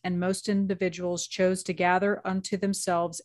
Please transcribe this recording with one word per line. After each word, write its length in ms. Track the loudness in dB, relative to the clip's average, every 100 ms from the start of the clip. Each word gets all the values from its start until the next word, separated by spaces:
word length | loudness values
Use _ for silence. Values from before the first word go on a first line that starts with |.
and 140 | -4 0
most 300 | 0 -2 0
individuals 800 | 0 0 0 -2 -2 -4 -4 -4
chose 360 | 2 2 2
to 100 | -2
gather 480 | 0 2 4 2 0
unto 320 | -2 -4 -2 -2
themselves 640 | -2 -2 0 0 0 -4